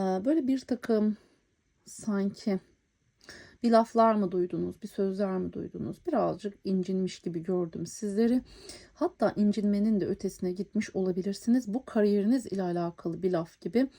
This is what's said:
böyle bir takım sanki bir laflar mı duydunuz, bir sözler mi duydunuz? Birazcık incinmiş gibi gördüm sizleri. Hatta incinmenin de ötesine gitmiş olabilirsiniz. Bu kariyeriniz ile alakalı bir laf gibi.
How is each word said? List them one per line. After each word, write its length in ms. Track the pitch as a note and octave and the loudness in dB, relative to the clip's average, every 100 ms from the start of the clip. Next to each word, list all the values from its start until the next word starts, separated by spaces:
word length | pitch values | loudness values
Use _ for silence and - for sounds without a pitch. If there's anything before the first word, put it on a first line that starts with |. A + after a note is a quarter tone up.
| F#3+ F#3 G#3+ | 0 0 2
böyle 220 | D#4+ C4 | 2 2
bir 120 | C4 | -2
takım 580 | - B3 - A3 G#3+ G#3 _ _ _ _ _ _ - | -2 -6 0 2 2 0 _ _ _ _ _ _ -20
sanki 720 | - - G3 G3 - - F#3+ - _ _ _ _ _ - - - - | -10 -2 0 0 -2 -4 -4 -6 _ _ _ _ _ -20 -20 -20 -4
bir 80 | A#3 | 4
laflar 440 | A3+ A3+ A#3 A3+ G#3+ | 6 6 4 4 4
mı 160 | F#3 | 2
duydunuz, 500 | F#3 F3+ E3+ F3 F3+ | 0 -2 -2 -4 -6
bir 60 | G#3 | -10
sözler 500 | - G3 F#2+ G3+ F#3 | -2 -2 0 -2 -2
mi 160 | F3+ | -4
duydunuz? 440 | - F3+ - - F3 - | -6 -10 -8 -8 -8 -2
Birazcık 460 | C4+ F3 E3 G3+ - | 0 0 -2 -8 -8
incinmiş 560 | - F#3+ F#3 F#3+ F#3 - | -2 -2 0 -2 -2 -4
gibi 240 | F#3 E3+ | -8 -6
gördüm 420 | E3 F3+ F3 E3 E3+ | -4 -2 -4 -6 -10
sizleri. 560 | - G#3 G3 A#3 B3+ - - - - - | -8 -6 0 2 2 -2 -16 -20 -20 -20
Hatta 400 | - F4 - G#3+ - | -4 -4 0 0 2
incinmenin 680 | G#3 G#3 G3+ G3+ G#3+ G#3 | 2 2 0 2 2 2
de 60 | E3 | 0
ötesine 440 | G3 F#3+ - F3+ | -2 -4 -4 -4
gitmiş 440 | F3+ F#3+ G#3+ - - | -4 -4 -4 -4 -2
olabilirsiniz. 800 | F#3 F3+ F#3+ G3 - B3+ G#3 | -2 -2 -4 -4 0 0 0
Bu 120 | A3+ - | -6 -2
kariyeriniz 600 | A3+ G#3 G3+ G3+ C4 - | 2 4 4 4 2 0
ile 180 | F#3+ | -4
alakalı 600 | F3+ F3 E3+ E3+ F3 E3+ | -2 -2 -4 -4 -8 -2
bir 80 | F#3 | 0
laf 300 | F3 E3 _ | 0 -2 _
gibi. 260 | F3+ A#3 C#4 | -2 0 0